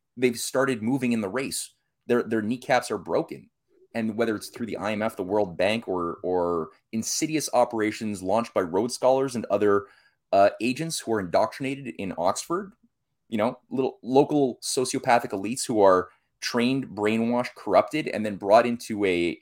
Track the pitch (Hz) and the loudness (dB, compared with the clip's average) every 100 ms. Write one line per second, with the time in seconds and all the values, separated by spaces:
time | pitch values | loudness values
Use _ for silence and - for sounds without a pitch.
0 | _ - 127 113 - 131 135 117 110 135 | _ 0 0 0 -4 0 0 0 -2 -2
1 | 123 117 98 113 143 - - _ _ _ | 0 -2 -2 -4 -6 -8 -10 _ _ _
2 | - 120 110 113 104 123 - 123 - 104 | 0 0 2 -2 -2 -6 0 0 0 -6
3 | 80 104 160 - - _ _ _ _ 117 | -2 -2 -2 -10 -18 _ _ _ _ -6
4 | 110 107 113 104 - - 113 - 98 107 | -4 -2 -2 -2 -6 -10 -8 -4 -4 -2
5 | 110 - 90 104 98 82 92 113 113 90 | -4 -4 -2 0 0 0 0 0 -2 -4
6 | 85 - 87 90 87 85 78 _ _ 113 | -4 -6 -2 0 0 0 -4 _ _ -6
7 | 110 - 156 156 - 123 120 113 107 104 | -4 -4 -2 -2 0 2 2 0 -2 -2
8 | 110 101 92 107 117 107 90 92 123 - | -8 -6 -2 -2 0 -2 -2 0 -2 0
9 | 131 131 135 120 - 202 202 202 202 _ | 2 2 0 -4 -2 2 4 2 0 _
10 | _ _ - 98 101 - 117 127 165 - | _ _ 0 4 4 4 -4 -2 -6 -6
11 | - 110 90 92 110 - 135 139 131 - | -2 -2 0 2 0 -2 -8 -8 -10 -8
12 | 98 82 87 - - 175 196 - _ _ | -8 -2 0 -2 -4 -6 -6 -16 _ _
13 | _ _ - 110 113 - - 127 131 - | _ _ -8 -2 -2 -2 -10 -4 -4 -4
14 | 110 131 147 151 131 - - - 131 131 | 2 4 4 4 0 -2 -6 -4 -2 -4
15 | - 120 120 98 101 131 - 110 98 92 | 2 2 2 -6 -6 -6 -2 6 8 6
16 | 90 _ _ _ - 120 120 135 127 95 | 2 _ _ _ -4 0 0 0 -4 -2
17 | 104 113 113 120 123 - - 95 - 156 | 0 0 0 -2 -4 -8 2 4 4 -2
18 | 147 107 107 95 98 110 120 120 - 107 | -4 -4 -6 -4 6 6 6 -2 -6 -2
19 | 98 87 85 - | 2 2 0 -2